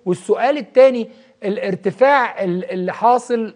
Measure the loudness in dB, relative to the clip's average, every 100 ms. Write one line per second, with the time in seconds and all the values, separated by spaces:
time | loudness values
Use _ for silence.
0 | -6 -4 -2 0 0 -2 0 4 4 4
1 | -6 -14 _ _ -8 -6 -6 -4 -6 2
2 | 2 2 0 -4 -6 -6 -6 -6 -8 0
3 | 2 2 0 -4 -6